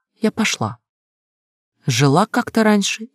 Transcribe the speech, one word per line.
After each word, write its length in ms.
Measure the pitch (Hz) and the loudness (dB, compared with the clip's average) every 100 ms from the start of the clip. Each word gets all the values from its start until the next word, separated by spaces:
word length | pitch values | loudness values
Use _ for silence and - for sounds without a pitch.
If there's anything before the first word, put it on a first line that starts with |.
| _ - | _ -4
Я 100 | 214 | -4
пошла. 480 | - 214 - 110 - _ _ _ _ _ _ _ _ _ _ - | -2 -4 -2 -6 -8 _ _ _ _ _ _ _ _ _ _ -4
Жила 400 | 117 143 151 214 | 2 4 2 2
как-то 380 | 247 233 - | -2 -2 0
раньше 460 | 214 208 196 - 220 | 2 2 0 -6 -10